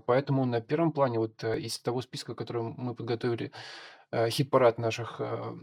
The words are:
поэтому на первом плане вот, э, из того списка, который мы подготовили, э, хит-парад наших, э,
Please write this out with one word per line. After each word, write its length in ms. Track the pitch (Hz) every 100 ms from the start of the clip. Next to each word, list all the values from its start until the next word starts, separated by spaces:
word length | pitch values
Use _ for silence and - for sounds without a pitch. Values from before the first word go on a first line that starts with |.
| -
поэтому 400 | 123 143 135 131
на 160 | 120
первом 300 | 113 151 165
плане 260 | 156 135 113
вот, 240 | 110 -
э, 160 | 113 110
из 180 | 113 -
того 220 | - 120
списка, 340 | 123 139 - 120
который 280 | 117 117
мы 320 | 113 - 123 117
подготовили, 560 | 120 117 123 117 - - - - - - _
э, 180 | 117 117
хит-парад 500 | 113 139 131 123 113
наших, 420 | 117 113 117 -
э, 340 | 110 117 113 -